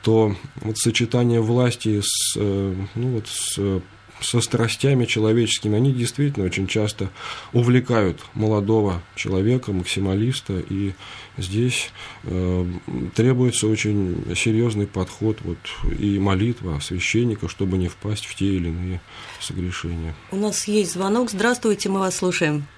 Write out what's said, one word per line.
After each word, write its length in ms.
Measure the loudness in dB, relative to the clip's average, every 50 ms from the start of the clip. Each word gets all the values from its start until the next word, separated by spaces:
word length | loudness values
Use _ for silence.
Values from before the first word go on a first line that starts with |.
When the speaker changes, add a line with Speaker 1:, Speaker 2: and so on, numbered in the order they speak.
Speaker 1:
то 320 | 4 4 6 6 6 4 2 -2 -8 -16 -16
вот 200 | -8 -6 -6 -4
сочетание 640 | 0 0 0 2 2 0 2 2 2 4 4 4 4
власти 600 | 4 4 4 4 4 2 0 0 0 0 0 0
с, 320 | 0 -2 -2 -2 -2 -2 0
э, 380 | 0 0 0 0 0 0 0 -2 -4 -6 -6 -4
ну 120 | -2 -2 0
вот 180 | -2 -2 -4 -6
с, 300 | -8 -6 -6 -4 -2 -2
э, 220 | 0 0 0 -2 -4 -8 -20 -20 -20 -20 -14 -8
со 200 | -6 0 2 2
страстями 640 | 2 2 2 0 2 0 0 2 2 4 4 4 2
человеческими, 720 | 2 2 2 4 4 6 4 4 2 0 0 0 2 2
они 180 | 4 4 4 4
действительно 500 | 2 0 -2 0 0 0 0 2 0 -2
очень 220 | 0 0 -2 -2
часто 420 | 0 0 0 0 0 0 -4 -6 -6 -6 -10 -12 -12 -12 -12 -12 0 2
увлекают 680 | 2 4 6 4 4 4 4 2 4 4 2 0 -2 -10 -10 -4
молодого 680 | 0 2 2 2 2 4 4 4 4 4 2 0 -2 -6 -10 -10
человека, 580 | -6 -4 0 0 2 2 2 2 2 0 -2
максималиста, 840 | -2 -2 -2 -2 -2 -2 0 0 2 2 2 0 -2 -2 -4 -4 -4 -4
и 340 | -4 -4 -4 -2 -2 -4 -6 -8 -16 -18 -18 -18 -18 -16 -10 -8
здесь, 520 | -8 -2 0 0 0 2 0 -2 -6 -8 -12 -16 -18 -18 -16 -12 -8
э, 420 | -4 -2 0 0 2 2 0 0 -2 -4 -8 -8 -6 -6 -4 -6 -2 0
требуется 520 | 2 2 4 4 4 2 2 2 2 0
очень 560 | 0 0 0 0 0 0 0 0 0 -2 -4 -4 -4 -4
серьезный 500 | 0 0 2 2 2 2 2 0 0 -2
подход, 520 | -2 -2 -4 -4 -4 -4 -2 -2 -2 -2 -2
вот, 140 | -6 -8 -8 -8 -10 -14 -10 -2 -2 -2 0 2
и 200 | 0 2 2 2
молитва 600 | 2 2 2 2 2 0 0 -4 -4 -4 -4 -4
священника, 680 | -4 -4 -4 -4 -2 0 0 2 2 0 -2 -2 -6 -8
чтобы 300 | -4 -2 -2 0 0 0
не 100 | 0 -2
впасть 380 | -4 -6 -6 -6 -6 -6 -6
в 80 | -12 -6
те 100 | -2 0
или 240 | 0 0 0 0 -2
иные 320 | -4 -4 -4 -4 -6 -8 -10 -14 -20 -18 -18 -16 -14 -12
согрешения. 720 | -10 -8 -6 -6 -4 -4 -6 -6 -6 -6 -6 -4 -6 -6 -8 -10 -12 -8
Speaker 2:
У 60 | -4
нас 320 | -2 -2 -2 -2 -4 -2 0
есть 240 | 2 2 2 0
звонок. 380 | -2 -2 0 0 2 2 0 0
Здравствуйте, 580 | -2 0 2 0 0 2 2 0 0 0 0 -2
мы 120 | 0 0
вас 140 | 0 0 -2
слушаем. 500 | 0 -2 -2 0 2 0 0 0 -2 -4 -8 -14